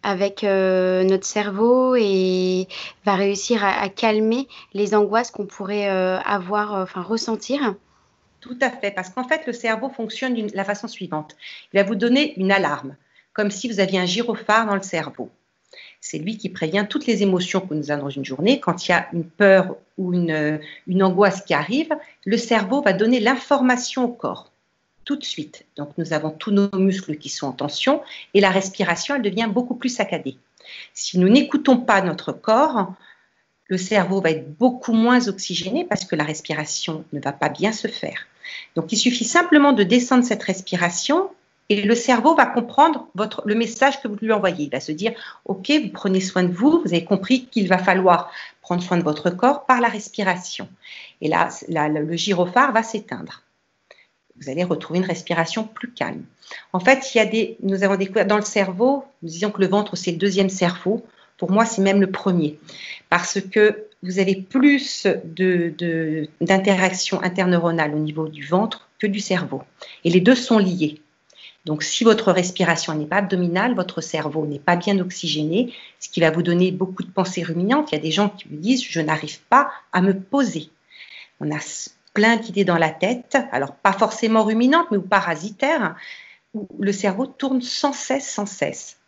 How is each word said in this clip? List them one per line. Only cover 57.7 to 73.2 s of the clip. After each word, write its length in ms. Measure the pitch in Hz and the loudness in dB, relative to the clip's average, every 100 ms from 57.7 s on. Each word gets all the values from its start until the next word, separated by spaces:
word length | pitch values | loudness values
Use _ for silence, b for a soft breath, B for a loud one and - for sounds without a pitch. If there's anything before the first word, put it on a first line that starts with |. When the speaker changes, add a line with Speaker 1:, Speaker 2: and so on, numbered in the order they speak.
| 196 | 0
Speaker 2:
avons 140 | 196 196 | 0 0
découvert 300 | 190 220 196 | 0 0 2
dans 100 | 208 | 0
le 60 | |
cerveau, 640 | 208 214 190 180 247 277 - _ | 0 0 0 2 2 2 -4 _
nous 80 | 165 | -14
disions 200 | 165 208 | -4 -4
que 120 | 208 | 0
le 60 | 185 | 2
ventre, 280 | 202 208 180 | 2 0 -4
c'est 160 | - | -4
le 60 | 165 | -2
deuxième 320 | 196 185 196 | 0 2 0
cerveau. 520 | 190 175 175 190 233 b b b _ | 2 -2 0 -4 -4 b b b _
Pour 120 | 175 | 0
moi, 140 | 196 | 2
c'est 180 | 226 226 | 2 2
même 200 | 196 196 | 2 4
le 80 | 190 | 2
premier. 480 | 190 196 180 151 - B B B B _ | 0 0 0 0 -4 B B B B _
Parce 320 | 175 175 202 | 0 0 -6
que 460 | 190 214 214 208 - _ | -2 4 4 4 -12 _
vous 160 | 180 185 | -6 0
avez 180 | 190 190 | 2 0
plus 720 | 190 269 285 277 277 - 196 - | 0 4 6 4 0 -2 0 0
de, 480 | 165 160 185 180 170 156 | -6 -2 2 2 0 -4
de, 500 | 175 165 160 156 151 _ | -4 -2 -2 -4 -6 _
d'interactions 800 | 175 190 196 190 185 185 - 190 | 2 4 4 2 2 0 -4 -2
interneuronales 720 | 185 180 180 175 170 165 151 | -2 0 2 2 2 0 0
au 40 | 151 | -2
niveau 300 | 151 151 156 | -4 -4 -8
du 160 | 151 | -8
ventre 440 | 139 175 220 - _ _ | -2 0 0 -6 _ _
que 80 | 214 | -4
du 120 | 208 | -4
cerveau. 440 | - 180 147 135 - _ B B | -2 -4 -2 -8 -12 _ B B
Et 60 | 170 | 2
les 100 | 180 | 6
deux 140 | 180 | 6
sont 240 | 254 - 220 | 4 4 4
liés. 420 | 190 170 151 151 _ _ _ B B B | 4 0 -2 -4 _ _ _ B B B
Donc, 180 | - 156 | -6 -4
si 220 | - - | -4 2
votre 260 | 226 220 - | 4 4 4
respiration 600 | 180 180 - 170 165 - | 2 0 0 0 0 -2
n'est 120 | 156 151 | -6 -2
pas 100 | |
abdominale, 580 | 190 | -2